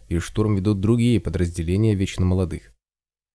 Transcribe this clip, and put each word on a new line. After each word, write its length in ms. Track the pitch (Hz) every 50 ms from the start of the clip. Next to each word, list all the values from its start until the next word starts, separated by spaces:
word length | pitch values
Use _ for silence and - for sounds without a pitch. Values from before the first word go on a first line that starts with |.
| - -
и 100 | - 85
штурм 360 | 80 - - 110 107 107 107
ведут 260 | 98 92 104 107 95
другие 400 | 95 101 120 120 117 120 120 101
подразделения 760 | - 85 78 87 90 85 85 - 82 82 90 98 110 110 104
вечно 300 | 95 95 87 - - 95
молодых. 480 | 90 92 92 92 82 - - - - - _ _ _ _ _ _ _ _ _ _ _ _